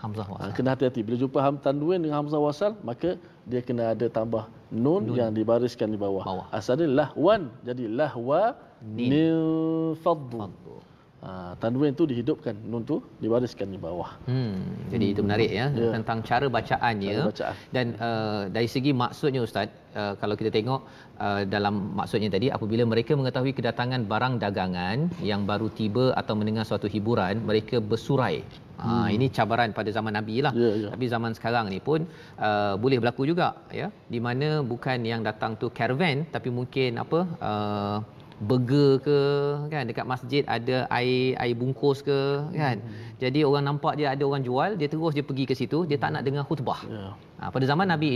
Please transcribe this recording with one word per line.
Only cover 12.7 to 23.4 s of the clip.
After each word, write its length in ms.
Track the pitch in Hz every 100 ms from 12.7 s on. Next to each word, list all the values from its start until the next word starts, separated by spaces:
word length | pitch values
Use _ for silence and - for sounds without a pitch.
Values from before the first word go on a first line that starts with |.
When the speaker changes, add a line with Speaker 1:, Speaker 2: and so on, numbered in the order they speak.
| 117
Speaker 2:
tu 160 | 113 165 - -
dibariskan 480 | 110 120 120 - 101
di 80 | 95
bawah. 320 | 82 87 82 - -
Speaker 1:
Hmm, 320 | 131 120 95 95 92 -
jadi 140 | 117 101
itu 160 | 101
Speaker 2:
Hmm. 80 | 101
Speaker 1:
menarik, 240 | 107 110 95
ya, 160 | 135
Speaker 2:
Ya. 240 | 131 117 113
Speaker 1:
tentang 240 | 107 113
cara 320 | 110 123 139
bacaannya. 640 | 117 104 127 117 107 98 107
Speaker 2:
Cara 160 | 175
bacaan. 240 | - - - -
Speaker 1:
Dan, 140 | 131 120 110
uh, 460 | 117 113 110 107 98
dari 160 | 107 113
segi 240 | 135 135
maksudnya, 480 | 127 123 - 151 131
Ustaz, 320 | 113 98 104 - - 104
uh, 240 | 104 101
kalau 160 | 104 104
kita 160 | 110
tengok, 320 | 113 113 135 - - - -
uh, 240 | 104 101 98
dalam 480 | 101 101 104 101 101
maksudnya 320 | - 113 104
tadi, 240 | 98 127
apabila 320 | - 107 113
mereka 320 | 117 113 117 147
mengetahui 400 | 127 131